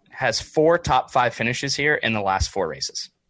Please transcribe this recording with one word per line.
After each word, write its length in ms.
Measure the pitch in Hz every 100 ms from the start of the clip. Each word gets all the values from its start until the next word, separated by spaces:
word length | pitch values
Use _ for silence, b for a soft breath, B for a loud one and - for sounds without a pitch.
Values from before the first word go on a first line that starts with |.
| _
has 300 | - 131 113
four 380 | - - 156 170
top 320 | 170 131 -
five 240 | 135 123
finishes 420 | - 117 120 139 131
here 180 | 143 151
in 180 | 113
the 80 | 110
last 260 | 98 95 -
four 160 | - 85
races. 420 | 69 - - - _